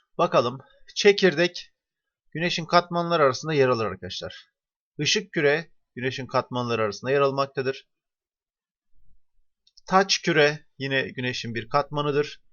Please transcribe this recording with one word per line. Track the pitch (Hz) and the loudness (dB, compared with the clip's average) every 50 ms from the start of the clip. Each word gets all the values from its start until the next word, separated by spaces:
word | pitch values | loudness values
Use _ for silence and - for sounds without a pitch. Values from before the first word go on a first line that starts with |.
| _ _ _ - | _ _ _ -2
Bakalım. | 165 175 - 160 123 120 131 135 - _ _ _ - - - | -2 2 2 2 0 0 -4 -8 -14 _ _ _ -20 -14 -8
Çekirdek | - - 202 202 202 196 185 156 143 175 180 - - - - _ _ _ _ _ _ _ _ _ _ _ _ | 2 4 4 6 6 4 2 2 2 0 0 -2 -6 -16 -18 _ _ _ _ _ _ _ _ _ _ _ _
güneşin | _ 156 165 175 165 - 160 | _ -6 -4 -4 -4 -4 -4
katmanları | - - 175 175 175 170 175 170 170 170 165 147 | 2 2 2 2 2 -2 -2 -2 0 2 4 4
arasında | 135 123 - - 156 160 | 4 2 0 -4 -2 2
yer | 143 135 127 | 2 4 4
alır | 127 113 110 | 2 0 -2
arkadaşlar. | 101 92 92 - 90 - - 82 80 - - - _ _ _ _ _ _ _ _ _ _ - | -4 -6 -8 -10 -12 -10 -10 -12 -12 -14 -16 -20 _ _ _ _ _ _ _ _ _ _ -6
Işık | 151 135 - 214 208 214 - | -2 0 0 0 -2 -4 -4
küre | 175 151 143 143 156 165 - _ _ _ _ _ | 0 2 2 2 2 -2 -8 _ _ _ _ _
güneşin | 123 120 131 120 - 131 | -6 -6 -6 -6 -6 -10
katmanları | - - 127 120 - 131 123 123 120 117 110 110 | -2 -2 -2 -2 -2 -4 -4 -2 -2 0 0 0
arasında | 104 98 - - 123 | -2 -4 -6 -4 0
yer | 139 143 | 2 2
almaktadır. | 143 139 139 139 139 135 - - 131 127 135 - - _ _ _ _ _ _ _ _ _ _ _ _ _ _ _ _ _ _ _ _ _ _ - - - - - _ _ _ _ _ _ _ _ _ _ _ - - | 2 2 2 0 -4 -4 -4 -4 -4 -4 -4 -6 -10 _ _ _ _ _ _ _ _ _ _ _ _ _ _ _ _ _ _ _ _ _ _ -20 -20 -20 -20 -20 _ _ _ _ _ _ _ _ _ _ _ -20 -10
Taç | - 185 190 196 190 - - - | 0 2 2 2 2 0 -2 0
küre | 175 170 156 147 147 151 151 - _ _ _ | 0 4 4 4 4 2 -2 -8 _ _ _
yine | 135 139 135 135 131 - | -6 -2 -2 -2 -2 -4
güneşin | - - 127 127 123 - - 113 110 | -6 -6 -6 -6 -6 -6 -8 -8 -8
bir | 113 110 - | -8 -8 -2
katmanıdır. | - 143 143 - 147 147 147 147 139 143 147 - - - _ _ | -2 -2 -2 -2 -4 -4 -2 0 0 0 -2 -2 -6 -16 _ _